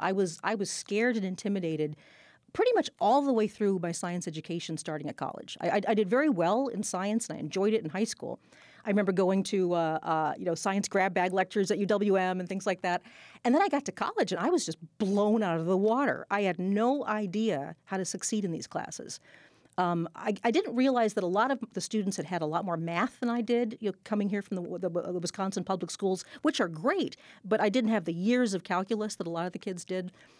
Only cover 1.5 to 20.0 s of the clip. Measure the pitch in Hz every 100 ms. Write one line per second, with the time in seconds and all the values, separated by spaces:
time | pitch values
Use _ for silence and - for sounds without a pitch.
1.5 | 202 170 156 151 156 - - - _ _
2.5 | - 480 453 - - 202 269 277 226 214
3.5 | - 208 185 170 165 180 175 170 156 -
4.5 | 170 - 160 - 151 151 - 135 - -
5.5 | - - 208 196 214 190 247 311 185 170
6.5 | 220 277 190 214 185 202 220 - 151 151
7.5 | 185 202 220 160 180 226 - 131 - _
8.5 | - - - - 202 196 185 185 190 190
9.5 | 196 175 175 160 160 - 160 156 - 180
10.5 | 165 202 196 208 196 190 185 185 190 185
11.5 | 214 196 202 202 208 208 190 185 185 180
12.5 | 190 196 185 185 180 - - - - 240
13.5 | 277 - 277 - - 208 - 208 170 226
14.5 | 349 - 160 160 - 196 202 208 226 196
15.5 | 165 165 190 214 240 269 131 - 202 196
16.5 | 170 185 202 240 285 - 214 202 202 226
17.5 | 151 147 170 - 190 180 190 - 220 190
18.5 | 160 - 165 - - - - - - -
19.5 | _ _ - 180 170